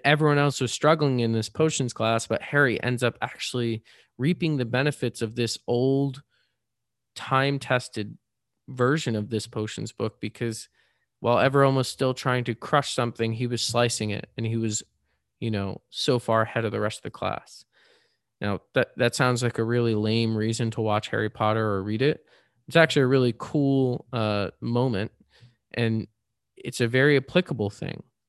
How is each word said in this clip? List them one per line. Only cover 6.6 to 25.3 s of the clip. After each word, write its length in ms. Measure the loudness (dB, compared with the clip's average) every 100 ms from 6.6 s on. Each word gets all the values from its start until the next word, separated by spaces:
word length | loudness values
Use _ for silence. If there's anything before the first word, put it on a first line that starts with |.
| _ _ _ _ _ -14
time-tested 1000 | -2 2 2 0 0 -2 -2 -10 -10 -10 _ _ _ _ -12
version 480 | 0 2 2 0 -2
of 140 | -2
this 160 | -4 -6
potions 440 | -8 -8 -6 -10
book, 280 | -6 -6 -6
because 500 | -10 -6 -6 -6 -12 _ _ _ _ _
while 200 | 0 4
everyone 340 | 4 4 4
was 140 | 4 0
still 260 | -2 -2
trying 300 | 0 0 0
to 100 | -2
crush 400 | -6 0 0 0
something, 400 | -2 -2 -2 -2
he 140 | -2 -4
was 120 | -4
slicing 520 | -2 2 2 0 -4
it, 180 | -6 -8 -6
and 80 | -4
he 100 | -2
was, 280 | -2 -4 -8 _ _ _ _ -8
you 100 | -4
know, 320 | -2 -4 -8 _
so 300 | -6 0 0
far 240 | 2 2
ahead 200 | 2 -2
of 80 | -4
the 80 | -2
rest 200 | -4 -6
of 40 |
the 60 | -14
class. 560 | -8 -6 -6 -10 -20 -20 _ _ _ _ _ _ -8
Now, 200 | -6 -6 _ 0
that, 140 | 0 0
that 180 | 0 2
sounds 260 | 0 2
like 160 | -2 -2
a 60 |
really 320 | -2 0 2 2
lame 420 | 2 2 0 0
reason 320 | -2 -2 -4
to 100 | -2
watch 260 | 0 0 0
Harry 240 | -4 -4
Potter 360 | 0 0 2 0
or 140 | -2
read 220 | -2 0
it. 200 | 0 0 _ _ _ _ -2
It's 100 | 4
actually 240 | 4 4
a 60 | 4
really 260 | 4 2 0
cool, 680 | -4 0 2 4 2 -2 -6
uh, 380 | -4 0 0 -2 -6
moment, 500 | -2 0 0 0 -4 _ _